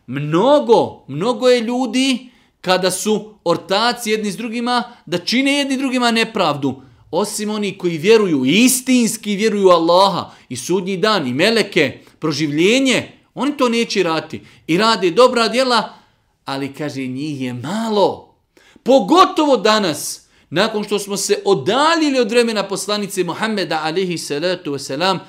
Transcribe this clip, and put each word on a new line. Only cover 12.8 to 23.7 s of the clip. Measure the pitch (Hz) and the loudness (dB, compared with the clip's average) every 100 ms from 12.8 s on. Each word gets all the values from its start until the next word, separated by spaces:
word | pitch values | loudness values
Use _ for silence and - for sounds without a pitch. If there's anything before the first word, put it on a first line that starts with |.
| 269 196 - - _ | 2 0 -4 -12 _
Oni | - 269 294 | -6 -4 0
to | 247 | 0
neće | 233 226 202 | 0 -2 -2
raditi. | 175 160 156 101 - _ - | -2 -2 -6 -14 -18 _ -4
I | 165 | 0
rade | 220 214 180 | 2 2 2
dobra | 165 247 233 226 | 4 4 4 0
djela, | 233 254 233 185 - _ _ _ _ - | 0 2 0 -2 -10 _ _ _ _ -10
ali, | 139 139 | -8 -8
kaže, | 135 147 131 131 | -8 -8 -8 -8
njih | 127 156 139 | -8 -8 -6
je | 127 | -8
malo. | 123 127 214 226 208 165 113 - _ _ _ _ _ | -8 -8 -6 -2 2 2 0 -12 _ _ _ _ _
Pogotovo | - 262 185 339 370 370 302 247 | 4 4 6 6 6 4 2 2
danas, | 202 214 190 143 - - _ _ - | 2 2 0 -4 -8 -12 _ _ -6
nakon | 151 220 214 | -2 -2 -2
što | 202 202 | -4 -4
smo | 202 196 | -4 -6
se | - 196 202 | -2 -2 0
odaljili | 180 139 240 311 330 302 269 | 0 2 2 2 2 2 2
od | 226 | 2
vremena | 240 233 214 196 | 2 0 0 -4
poslanice | 190 - 208 202 190 | -6 -4 -4 -4 -4
Muhammeda, | 170 147 220 208 165 | -4 -4 -4 -4 -4